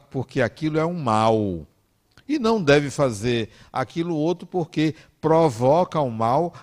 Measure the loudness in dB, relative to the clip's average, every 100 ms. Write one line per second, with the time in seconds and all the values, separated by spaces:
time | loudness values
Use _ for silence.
0 | _ -8 -6 -2 -4 -2 -4 -2 -4 -4
1 | -2 2 2 2 0 -6 -10 _ _ _
2 | _ -20 -6 -2 0 0 4 4 2 -2
3 | -2 -2 -2 -2 -4 -10 -10 -8 -6 -6
4 | -4 -2 -2 -4 -6 -6 -4 -2 -2 -2
5 | -16 _ 2 4 4 2 2 2 2 -2
6 | -4 -2 0 0 -2 -8